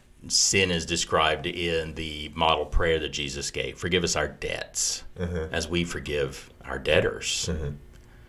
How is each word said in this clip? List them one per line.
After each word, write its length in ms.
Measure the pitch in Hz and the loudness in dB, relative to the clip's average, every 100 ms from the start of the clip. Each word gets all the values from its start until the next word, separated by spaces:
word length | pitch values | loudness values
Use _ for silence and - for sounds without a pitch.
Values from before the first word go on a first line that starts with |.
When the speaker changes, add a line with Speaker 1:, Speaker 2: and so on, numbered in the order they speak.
| - - - | -20 -16 -2
Speaker 1:
sin 420 | - - 98 92 | 2 4 6 4
is 140 | 85 80 | 2 0
described 600 | 82 - 85 78 76 87 | -2 2 4 4 2 -2
in 480 | 87 85 82 78 | -2 0 0 -2
the 380 | 80 80 76 76 | -6 -6 -8 -8
model 320 | 80 80 76 73 | 0 2 2 2
prayer 320 | - 82 80 | 2 4 2
that 100 | 76 | 0
Jesus 420 | 71 69 69 67 | -4 -6 -4 -6
gave, 260 | 71 71 - | -4 -6 -4
"Forgive 260 | 90 90 | 2 2
us 120 | 85 82 | 2 0
our 120 | 73 | -2
debts 760 | - - - - - - - - - | -4 -6 -6 -6 -4 -2 -4 -8 -6
Speaker 2:
Mm-hmm. 340 | 87 87 80 | -4 -4 -4
Speaker 1:
as 140 | 80 80 | -4 0
we 160 | 87 | 0
forgive 680 | 85 80 67 71 69 - - - 67 | 0 -4 -4 -2 -2 -4 -16 -16 -8
our 140 | 65 | -4
debtors." 680 | 69 82 - - - - - | 4 4 4 0 -4 -2 -2
Speaker 2:
Mm-hmm. 240 | 78 71 71 - - - - | -2 -4 -8 -12 -20 -20 -20